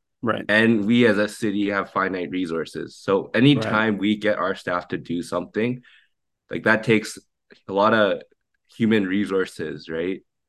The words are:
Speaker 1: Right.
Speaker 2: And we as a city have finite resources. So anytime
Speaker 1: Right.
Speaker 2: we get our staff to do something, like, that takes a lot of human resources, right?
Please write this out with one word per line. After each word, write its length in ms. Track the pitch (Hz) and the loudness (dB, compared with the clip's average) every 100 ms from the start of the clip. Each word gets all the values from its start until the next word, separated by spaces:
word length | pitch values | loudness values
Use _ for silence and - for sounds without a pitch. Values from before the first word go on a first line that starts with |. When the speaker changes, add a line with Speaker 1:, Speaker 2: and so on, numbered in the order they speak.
| _ - | _ -8
Speaker 1:
Right. 240 | 113 - - | -4 -4 2
Speaker 2:
And 380 | 107 113 113 101 | 4 4 2 2
we 200 | 120 117 | 4 4
as 120 | 101 | 4
a 100 | 104 | -2
city 400 | - 107 101 101 | -2 -4 -2 -2
have 240 | 101 92 | -2 -4
finite 380 | 98 95 92 87 | -2 -2 -4 -6
resources. 680 | 92 85 82 76 78 80 - | -4 -4 -4 -6 -8 -12 -10
So 300 | - 95 - | -2 -2 0
anytime 580 | 113 139 135 107 107 110 98 | 4 6 4 2 0 0 0
Speaker 1:
Right. 40 | |
Speaker 2:
we 160 | 101 107 | 0 0
get 220 | 107 104 | 0 -2
our 160 | 92 | -2
staff 340 | 95 95 90 - | -4 -4 -6 -4
to 80 | 85 | -8
do 260 | 71 87 | -6 -8
something, 600 | 85 90 90 107 120 127 _ - _ _ _ _ - | -4 -6 -4 -4 -4 -4 _ -20 _ _ _ _ -12
like, 120 | 85 | -4
that 220 | 107 110 | 0 2
takes 340 | 117 110 - - _ _ _ _ - | 4 2 0 -14 _ _ _ _ -6
a 40 | |
lot 180 | 98 107 | 2 4
of 300 | 113 101 82 - _ _ _ _ | 4 2 0 -8 _ _ _ _
human 320 | - 110 110 92 | -2 2 2 2
resources, 840 | 101 92 95 90 - 78 76 - | -2 0 -2 -2 -6 -10 -10 -8
right? 320 | 80 90 95 _ _ | -6 -4 -6 _ _